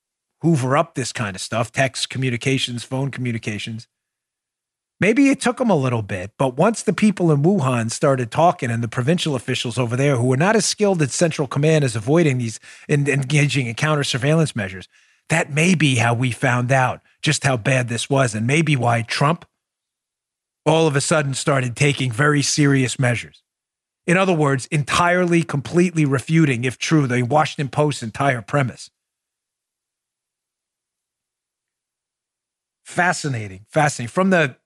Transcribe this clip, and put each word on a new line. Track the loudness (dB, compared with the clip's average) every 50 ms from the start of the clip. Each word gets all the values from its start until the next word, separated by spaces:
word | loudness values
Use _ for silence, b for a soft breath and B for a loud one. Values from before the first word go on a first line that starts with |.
| _ _ _ _ _ _ _ _
hoover | 0 2 2 2 2 2 2
up | 2 2 0 _
this | -8 -8 -6
kind | -6 -6 -8 -8 -8
of | -10
stuff, | -10 -4 -4 -4 -4 -2
text | -2 -2 -2 -2 -2 -6 -8 -6
communications, | -6 -4 -4 -4 -4 -4 -2 -2 -2 -2 -2 -4 -6 -10
phone | -8 -8 -6 -6 -4 -6
communications, | -6 -6 -6 -6 -6 -6 -6 -8 -8 -8 -8 -10 -12 -12 -14 _ _ _ _ _ _ _ _ _ _ _ _ _ _ _ _ _ _ _ _ _ _ 0
maybe | 0 2 4 4 4 4
it | 2 2
took | 0 -2 -2 0
'em | 0 2
a | 2
little | 2 2 0 -2 -2
bit, | -4 -6 -8 -8 -8 -10 -4
but | -2 -2 -2 2
once | 2 2 2 2 0
the | -2 -4
people | 0 2 2 2 2 2 2 2
in | 4 4
Wuhan | 4 2 2 2 0 0 0 0 -2 -4
started | -2 0 2 2 2 2 -2 -2
talking | 0 2 2 2 2 0 -4 -4
and | -2 -4
the | -4 -4
provincial | -4 -2 0 0 0 0 0 -2 -4
officials | -4 -4 -4 -4 -4 -4 -4 -4 -4
over | -2 -2 0
there | 0 2 2 2
who | 2 2
were | 2 2
not | 2 2 2 2
as | 2 0
skilled | -2 -2 0 0 0 2 2
at | 0 -2
central | 0 0 0 0 0 -2 -6 -4
command | -2 0 2 4 4 4 2
as | 0 -2
avoiding | -4 0 2 2 4 4 2 0 0
these | -4 -6 -8 B B B B B B -2
and | -2 0 0 0
engaging | 0 -2 -2 0 2 2 2 2 0 -2 -4 -4
in | -4
counter | -2 -2 0 0 -2 -2
surveillance | -4 -4 -2 0 0 2 2 0 -2 -2
measures, | -6 -8 -8 -10 -14 -18 b b b b b b b b -4
that | -2 -2 -2 -2
may | -2 0 2 2 2
be | 2 2 2 2
how | 2 2 0
we | 0 0 -2 -4
found | -2 -2 -2 0 0 0 0 0
out | 2 2 2 0 -2 -8 -14 _ _ _
just | -2 -2 -2 0 0
how | -2 -2
bad | -2 -2 -2 0 0 -2 -4
this | -6 -6 -4 -2
was, | 0 0 0 0 -2
and | -4 -2 0
maybe | 0 0 2 0 0
why | 0 0 0 0 -2
Trump | -2 -4 -2 0 0 0 0 -2 -8 _ _ _ _ _ _ _ _ _ _ _ _ _ _ _ _ _ _ _ _ _ _ _ _
all | 2 2 4 4 2
of | 2
a | 0
sudden | 0 0 0 0 0 -2 -4
started | -4 -2 0 0 0 0 -2 -2
taking | 0 0 0 2 0 -2 -2
very | 0 0 2 2 2 2
serious | 0 0 0 2 2 4 4 2 0 0 -2 -2
measures. | 0 0 0 -2 -6 -12 -20 _ _ _ _ _ _ _ _ _ _ _ _ _ _
In | 0 2
other | 2 2 2
words, | 2 2 2 2 2 0 -2
entirely, | -4 -4 -4 -2 0 0 2 2 2 2 2 2 2 2 2 0
completely | 0 -4 -6 -4 0 2 2 2 2 2 0 0
refuting, | 0 0 -2 -2 2 4 4 4 4 2 0 -2
if | -4 -4
true, | -6 -2 0 2 2 2
the | 2 0 0
Washington | 0 2 2 2 2 0 -2 -6 -8 -4
Post's | 0 0 0 0 -2 -4
entire | -8 -8 -6 -2 0 0 0 -2
premise. | -4 -2 -2 -2 -2 -2 -6 -10 -18 -20 _ _ _ _ _ _ _ _ _ _ _ _ _ _ _ _ _ _ _ _ _ _ _ _ _ _ _ _ _ _ _ _ _ _ _ _ _ _ _ _ _ _ _ _ _ _ _ _ _ _ _ _ _ _ _ _ _ _ _ _ _ _ _ _ _ _ _ _ _ _ _ _ _ _ _ _ _ _ _
Fascinating, | -8 -2 0 0 0 0 -2 -4 -6 -6 -6 -8 -10 -14 -18 -20 _
fascinating. | 0 0 0 0 0 -4 -8 -4
From | -2 0 2 4
the | 4 4 2 0 -2 -10 _